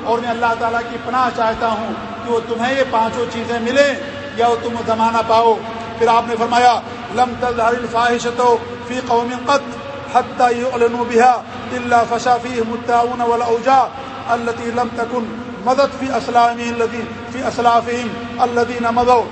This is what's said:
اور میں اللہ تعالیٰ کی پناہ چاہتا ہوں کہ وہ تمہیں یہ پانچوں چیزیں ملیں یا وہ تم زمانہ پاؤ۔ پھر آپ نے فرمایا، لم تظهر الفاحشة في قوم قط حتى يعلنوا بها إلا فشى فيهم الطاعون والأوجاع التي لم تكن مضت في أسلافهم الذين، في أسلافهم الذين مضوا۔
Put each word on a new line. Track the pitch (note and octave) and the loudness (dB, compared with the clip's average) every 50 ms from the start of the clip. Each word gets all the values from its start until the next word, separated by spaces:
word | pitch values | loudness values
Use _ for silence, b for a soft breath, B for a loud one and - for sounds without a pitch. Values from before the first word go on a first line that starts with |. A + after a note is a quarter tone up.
| - | 0
اور | G#3 A#3 A3+ | 0 -2 -2
میں | A#3 A#3+ | 0 -2
اللہ | A3+ A3+ A#3+ A#3 A3+ A#3 | -2 0 0 0 0 0
تعالیٰ | A#3+ A3+ A3+ A#3 A#3 A#3 | -2 -2 -2 -2 -4 -4
کی | - - - | -8 -8 -6
پناہ | A#3+ A#3+ B3+ B3+ A#3+ A#3 | -4 0 0 0 0 0
چاہتا | - A#3 A3 A3+ - A#3 A3+ | 0 0 0 0 0 -2 -2
ہوں | A3 G#3 A3+ A3 A3 G#3+ - - - - - | -2 -2 -4 -6 -6 -8 -8 -10 -10 -10 -4
کہ | - | -2
وہ | A#3 A3+ A3+ A#3 | -2 -2 0 -2
تمہیں | A#3 A3+ A#3 B3+ C4+ C4+ | -4 -2 0 0 2 0
یہ | C4 B3+ | 0 2
پانچوں | - A3+ A3+ A3+ A3+ B3 A#3+ A#3 - | 2 2 2 2 0 -2 -4 -4 -4
چیزیں | A#3 A3+ G#3 A#3 A#3 | -6 -4 -4 -4 -4
ملیں | A3+ A#3+ B3+ C#4 C#4+ C#4+ C4 - - - - - - - - G#3+ | -2 0 2 4 4 4 2 -2 -6 -10 -10 -10 -12 -10 -2 2
یا | A#3 A#3+ | 2 2
وہ | A#3 A3+ A3+ | 2 2 -2
تم | A#3+ A#3 A#3 A3+ | -6 -6 -4 -2
زمانہ | A3+ A3+ A3 A3+ A3+ A3+ A#3 A3 A3 | -2 0 2 2 2 2 0 2 4
پاؤ۔ | A3 A3+ A#3 A#3 A3 G3 E3+ - - - - - - - | 4 4 6 4 2 2 -2 -8 -8 -8 -10 -10 -2 0
پھر | A#3 A3+ | 2 4
آپ | A3+ A#3 A#3 A#3 | 4 4 2 2
نے | A#3+ A3 | -2 -2
فرمایا، | A#3 A#3 A#3+ A#3+ B3 B3 A#3 G3+ - - - - - - F#3 | -2 2 2 6 6 6 6 6 0 -8 -12 -12 -12 -6 0
لم | A3+ B3+ B3 A#3 - | 0 0 0 0 -4
تظهر | B3 B3 A#3 A#3 A3+ A3+ A#3+ | -4 -2 0 2 2 2 2
الفاحشة | B3 A#3+ A3+ A#3 A3+ A#3+ A#3+ A#3+ A#3+ A#3 A#3+ A#3+ A#3+ B3 B3 A#3+ A3+ - - - - - - | 0 -4 -2 0 2 2 2 2 0 -2 -4 -2 2 4 4 4 2 0 -6 -10 -12 -10 -8
في | B3 B3+ B3+ B3+ | -8 -6 -2 0
قوم | A#3+ A#3 A#3+ A#3+ B3+ A#3+ B3 C4 | 0 0 0 -2 -6 -6 -2 0
قط | C#4+ C#4 C4+ - - - - - - - - - - | 0 0 0 -4 -12 -12 -12 -12 -12 -12 -12 0 0
حتى | A#3+ B3 A3+ - - B3+ B3 | 0 0 0 0 2 2 2
يعلنوا | A#3+ A#3+ A#3+ C4 B3+ A#3+ A#3 A#3 A#3 A#3+ A#3+ A3 A#3+ | 2 0 -2 -2 0 2 2 2 2 0 -4 2 4
بها | A3+ A#3+ B3+ B3 A3 - - - - - - A#3+ | 6 6 6 6 4 0 -10 -12 -12 -10 -8 -6
إلا | B3 A#3+ B3 A#3+ A#3 A3+ | -6 -2 2 4 4 4
فشى | - A#3 A3+ - B3+ B3 A#3 A#3 | 2 0 -2 2 2 2 2 0
فيهم | B3 B3+ A#3+ A3+ A3 A#3 | -4 -2 -2 -2 -2 -4
الطاعون | A#3 A#3+ B3 A#3+ A#3+ A#3+ A#3 A#3+ A#3+ | -6 -2 0 2 2 2 0 0 -2
والأوجاع | A#3+ A#3 A#3 A#3 B3 A#3 A3+ A#3 - B3+ C4 C4+ A#3+ G#3 - - - - - - - - A#3 | 0 0 2 0 2 0 0 0 2 4 6 6 4 2 -2 -10 -12 -12 -12 -12 -2 -2 -2
التي | A#3+ A#3 A#3 A3+ A3+ A#3+ A#3 | 0 0 -4 -6 -4 -6 -4
لم | A3+ A#3+ B3 A#3 A3+ B3 | -2 -2 -2 -2 -2 -4
تكن | A#3 A#3 B3 B3 A3+ A3 - - - - - - - | -6 -2 -2 -4 -4 -4 -8 -10 -10 -10 -12 -6 0
مضت | A#3 C4 C4 C#4 C#4 - - | 0 2 4 2 0 0 -4
في | C4+ C4 B3+ A#3 | -6 -4 -4 -4
أسلافهم | - - A#3+ A#3+ A#3 A#3+ A#3 A#3 A#3+ A#3 A#3 | -4 2 4 4 4 4 2 0 -4 -6 -2
الذين، | A#3 A#3 A3 A3+ A#3+ A3 A#3 - - - - - | -2 -2 -2 -2 -6 -8 -8 -10 -12 -12 -10 -8
في | B3 C4+ A#3 | -6 -6 -4
أسلافهم | G#3 - A#3 A#3+ A#3 A#3 A3+ A#3+ A#3+ A#3+ B3 A3+ F#3 - - - - A#3+ A#3+ | -2 2 2 4 4 4 2 0 -4 -4 -4 -6 -6 -8 -10 -10 -2 0 0
الذين | A#3+ A#3+ A#3+ A#3+ A#3 B3 A#3+ A#3 A#3 | 0 2 0 0 0 -2 -2 -2 0
مضوا۔ | A#3 A#3+ B3 A#3+ B3 A#3 G#3+ - | 2 2 4 4 4 4 4 0